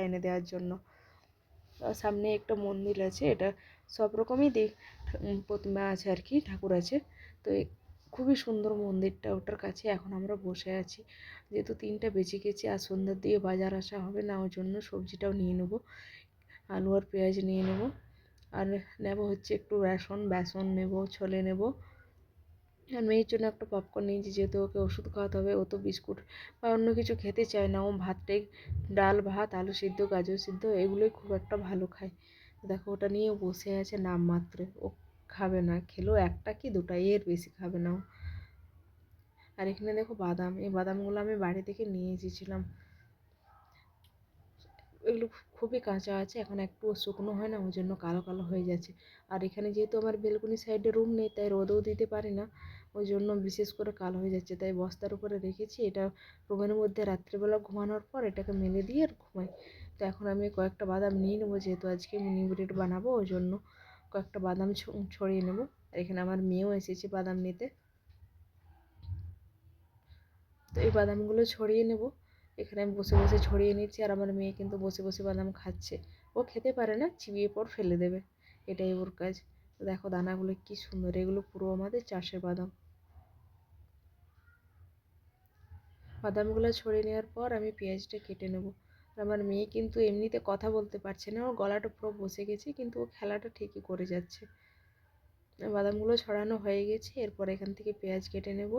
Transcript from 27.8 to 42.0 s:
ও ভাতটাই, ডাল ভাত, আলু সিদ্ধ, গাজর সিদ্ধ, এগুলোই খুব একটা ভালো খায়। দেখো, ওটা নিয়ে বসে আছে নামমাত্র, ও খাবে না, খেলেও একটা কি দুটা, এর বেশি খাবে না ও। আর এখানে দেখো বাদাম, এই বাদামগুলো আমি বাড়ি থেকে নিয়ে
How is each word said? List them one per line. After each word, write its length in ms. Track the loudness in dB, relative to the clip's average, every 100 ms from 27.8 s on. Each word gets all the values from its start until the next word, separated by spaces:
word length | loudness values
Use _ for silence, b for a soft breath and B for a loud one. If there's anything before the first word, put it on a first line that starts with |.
| 0
ও 20 | 0
ভাতটাই, 440 | -2 -4 0 -2 -2 B B B 0 4
ডাল 200 | 6 6
ভাত, 280 | 4 0 0
আলু 200 | 0 -2
সিদ্ধ, 260 | 0 -2 2 2
গাজর 280 | 2 2 -2 -2
সিদ্ধ, 180 | -2 2 4
এগুলোই 280 | 4 4 4 2
খুব 120 | -2 -2
একটা 160 | -2 -4
ভালো 280 | -2 -2 -2
খায়। 240 | -6 -12 -12 B B B B
দেখো, 240 | -6 -6 -4
ওটা 160 | -2 0 2
নিয়ে 140 | 2 0
বসে 260 | -2 -4 -2 -2
আছে 140 | -2 -2 0
নামমাত্র, 520 | 2 4 2 0 -6 -10 -8 -10
ও 20 | -10 -18 -20 -16
খাবে 300 | -4 0 2
না, 140 | 2 0 -2
খেলেও 280 | -4 2 4 4
একটা 220 | 0 -6
কি 140 | -6 -2
দুটা, 260 | -2 0 2 4
এর 120 | 4 4
বেশি 240 | -2 -2 -8
খাবে 220 | -4 -2
না 100 | 0 -2
ও। 20 | -4 B B B B B -20 -20 -20 _ _ -20 _ _ -16 -4
আর 80 | -4
এখানে 240 | -2 -2 -2
দেখো 140 | -2 -2
বাদাম, 360 | -2 0 -2 -4 -2
এই 40 |
বাদামগুলো 480 | 0 0 -2 -2 -2
আমি 160 | 0 0
বাড়ি 240 | 0 0
থেকে 200 | -4 -6 -4
নিয়ে 240 | -4